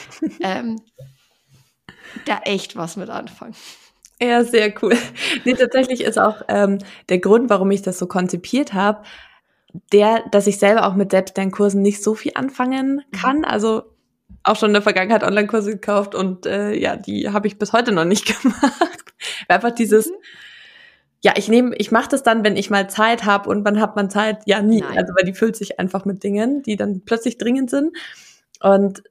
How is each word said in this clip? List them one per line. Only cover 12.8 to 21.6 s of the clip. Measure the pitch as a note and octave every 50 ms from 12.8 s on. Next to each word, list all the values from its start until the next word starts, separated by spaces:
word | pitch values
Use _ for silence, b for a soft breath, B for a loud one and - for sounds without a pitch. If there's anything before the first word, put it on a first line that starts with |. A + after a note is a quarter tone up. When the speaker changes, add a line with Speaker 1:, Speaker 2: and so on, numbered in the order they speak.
| C4+ C4+ C#4
Speaker 2:
Mhm. | C#4+ C#4 _
Speaker 1:
kann. | - F#3+ F3+ B3+ C#4 D4+ D#4
Also | - - G#3 G3+ A3+ A3 A3 - - _ _ _ _ _ _ _ _ - - _
auch | - G#3+
schon | G#3+ A3 G#3
in | G#3
der | G#3 G#3
Vergangenheit | G#3+ F#3 F#3 F#3 G3+ A3+ G#3 -
Online-Kurse | - G3 G#3 G#3 G#3 A3+ A3 G3+ G3+
gekauft | A3 F#3 - - G#3 G3+ G#3 G3+ -
und, | - F#3+ F#3+ F#3 F3+ -
äh, | - F#3+ - - G#3 G#3
ja, | - F#3 - -
die | - - - G#3 - - G#3
habe | G3+ G#3 G#3
ich | G#3+ -
bis | - G#3 G3+ -
heute | A3+ A#3+ A#3+
noch | G#3 E3+ E3
nicht | E3+ G3+ G#3 -
<laughs> | - G3+ -
gemacht. | - C4 G3+ - - C4 - - F4 E4+ - - - - _ B B B B B B
Weil | _ F3
einfach | F#3+ A3+ A#3+
dieses, | A#3 A#3 A#3 G3+ G#3 A3 G#3+
Speaker 2:
Mhm. | E4 F#4 G#4 B B B B B B B B B B B B B B B B B B _ _ -
Speaker 1:
ja, | G3 -
ich | G#3 G3+ G#3+
nehme, | A3 A#3+